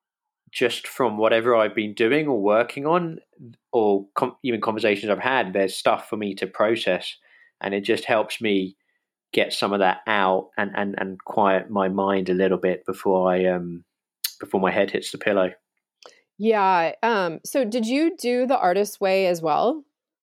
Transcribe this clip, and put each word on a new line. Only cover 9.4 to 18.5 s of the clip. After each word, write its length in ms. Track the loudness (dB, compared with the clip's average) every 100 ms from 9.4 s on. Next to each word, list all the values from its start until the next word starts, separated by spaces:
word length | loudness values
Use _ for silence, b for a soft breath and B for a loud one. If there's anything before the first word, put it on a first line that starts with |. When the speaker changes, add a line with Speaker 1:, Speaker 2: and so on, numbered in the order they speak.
| -2
Speaker 1:
some 180 | -2 -2
of 60 | 2
that 220 | 2 0 -2
out 440 | 0 2 0 -2 -6
and, 120 | -6 -4
and, 180 | -6 -6
and 260 | -8 -10
quiet 460 | -6 0 2 2 0
my 180 | -2 0
mind 400 | 0 0 0 0
a 60 |
little 240 | 0 2 2
bit 260 | 0 -2
before 480 | -6 -4 0 2 2
I, 140 | 2 0
um, 360 | 0 -6 -12 -16 _ _ _ -12 -10
before 200 | -4 0
my 100 | 2
head 200 | 2 0
hits 200 | -2 -6
the 60 | -4
pillow. 360 | 0 2 0 -4 _ _ _ _ B B B -4
Speaker 2:
Yeah. 560 | 0 2 4 2 0 0
Um, 380 | 0 0 0 -4 -4
so 180 | -2
did 220 | 0 -2 0
you 280 | 0 0
do 320 | 0 -2 0
The 120 | 2